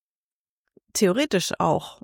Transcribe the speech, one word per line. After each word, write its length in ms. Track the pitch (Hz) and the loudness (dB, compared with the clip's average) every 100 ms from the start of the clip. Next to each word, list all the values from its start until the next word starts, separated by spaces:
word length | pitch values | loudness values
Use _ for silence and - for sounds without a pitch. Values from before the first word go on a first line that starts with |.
| _ _ _ _ _ _ _ _ _ | _ _ _ _ _ _ _ _ _
theoretisch 580 | - 196 202 302 190 - - | 0 2 2 0 0 -2 -2
auch 420 | 175 151 - - | 0 0 -4 -20